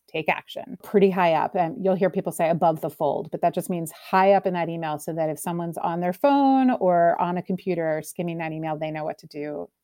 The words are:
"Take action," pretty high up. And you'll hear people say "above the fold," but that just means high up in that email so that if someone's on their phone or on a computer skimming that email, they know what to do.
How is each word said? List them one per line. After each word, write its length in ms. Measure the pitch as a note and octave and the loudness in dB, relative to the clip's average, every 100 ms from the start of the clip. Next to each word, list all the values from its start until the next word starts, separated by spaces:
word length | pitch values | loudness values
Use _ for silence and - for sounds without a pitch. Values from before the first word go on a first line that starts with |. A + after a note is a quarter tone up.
| _ | _
"Take 200 | D#3+ D#3 | -6 -2
action," 500 | D#3+ - - - - | -4 -6 -14 -14 -16
pretty 280 | - G3+ G3 | -2 4 4
high 240 | F#3 F3 | 4 4
up. 200 | D#3 - | 4 2
And 300 | F3+ E3 - | 0 -2 0
you'll 120 | F#3 F3+ | 0 2
hear 120 | F#3 | 2
people 240 | G3 F3 | 0 -4
say 160 | - E3 | 0 0
"above 320 | E3 E3+ D#3+ | 4 2 2
the 100 | D#3+ | -4
fold," 400 | - D3 - D#3 | -2 -2 -2 -6
but 120 | - | -2
that 100 | F3 | 0
just 160 | F3+ F3 | 0 -4
means 240 | F3 E3 | -6 -6
high 400 | - - F#3+ G3 | -12 0 4 6
up 140 | G3 F#3+ | 6 4
in 80 | |
that 140 | F3+ E3 | -2 -4
email 300 | E3 D#3+ D3+ | -4 -6 -6
so 140 | - | -6
that 160 | E3 D#3 | -4 -4
if 100 | D3 | -4
someone's 380 | F3+ E3+ E3+ E3 | -6 -6 -6 -4
on 220 | F3 E3+ | -4 -2
their 120 | F3+ | -4
phone 580 | F3+ C#4+ C#4 C4+ C4+ B3+ | 0 2 4 4 4 4
or 500 | - F#3 F3 E3+ - | 2 2 4 4 2
on 160 | F3 F3+ | -2 -2
a 60 | |
computer 580 | - F#3 F#3+ E3+ D#3+ D#3 | -4 -6 -4 -2 -2 -4
skimming 340 | D#3 - F3 E3 | -6 -8 -6 -6
that 140 | D#3+ | -8
email, 260 | D#3 D#3+ D#3 | -6 -6 -6
they 120 | D#3 | -6
know 140 | D#3 | -6
what 140 | D#3 - | -8 -10
to 80 | E3+ | -14
do. 420 | D3 D3 D3 E3+ _ | -10 -10 -10 -12 _